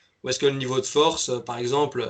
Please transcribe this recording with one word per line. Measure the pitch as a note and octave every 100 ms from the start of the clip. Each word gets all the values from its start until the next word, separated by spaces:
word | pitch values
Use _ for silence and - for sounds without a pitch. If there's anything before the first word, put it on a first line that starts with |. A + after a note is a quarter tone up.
| _ _
ou | C3
est-ce | B2+
que | C#3+
le |
niveau | C3+ B2+ C3
de | B2+
force, | D3 D#3+ D#3+ -
euh, | B2
par | - A#2+
exemple, | A#2+ C#3 D3 B2